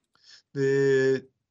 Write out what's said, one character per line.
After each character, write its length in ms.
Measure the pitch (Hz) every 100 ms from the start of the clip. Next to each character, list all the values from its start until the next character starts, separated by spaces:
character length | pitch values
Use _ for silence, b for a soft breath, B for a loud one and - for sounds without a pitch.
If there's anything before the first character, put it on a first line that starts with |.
| _ B B B _
で、 680 | 143 135 139 139 135 131 131 - _ _